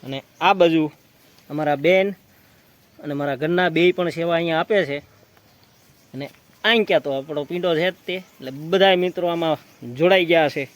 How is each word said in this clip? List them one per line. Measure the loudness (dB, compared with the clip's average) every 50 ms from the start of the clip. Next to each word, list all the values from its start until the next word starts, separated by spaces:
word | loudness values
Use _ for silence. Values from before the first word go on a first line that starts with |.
અને | -12 -10 -12 -12 -12 _ _ _ 2
આ | 2 4
બાજુ | 6 4 4 4 2 0 -2 -6 _ _ _ _ _ _ _ _ _ _ _
અમારા | -8 -4 -2 -2 -2 0 2
બેન | 2 2 2 2 0 -4 _ _ _ _ _ _ _ _ _ _ _ _ _ _ _ _ -16
અને | -10 -8 -6
મારા | -4 -4 -4 -4 -4
ઘરના | -4 -2 0 0 0 0 0
બેય | 2 2 2 2
પણ | 2 -4 -4 -4
સેવા | -4 -4 -2 -2 -2
અહીંયા | 0 0 -2 -2
આપે | -2 _ 0 0 0
છે. | 0 -4 -10 -10 _ _ _ _ _ _ _ _ _ _ _ _ _ _ _ _ _ _ _ _ _ -14
અને | -14 -14 -14 -16 _ _ _ _ _ 0
આઈ | 0 2 2 2 2
ક્યાં | 0 0 0
તો | 0 -6
આપણો | -6 -6 -6 -8 -8 -8 -6
પીંડો | -8 -4 -2 0 0
છે | 0 0
જ | -2 -4 _ _
તે, | -10 -10
એટલે | -10 -10 _ _ _ -14 -14 -12 -12 -6 -2
બધા | 2 4 4 4 4 4
મિત્રો | 0 -2 -4 -4 -4 -4
આમાં | -2 -2 -2 -2 -2 -4 -6 _ _ _ -16 -14 -4 0
જોડાઈ | 2 4 4 4 4 4
ગયા | 2 2 2 2 -2
છે. | -6 -10 -10 _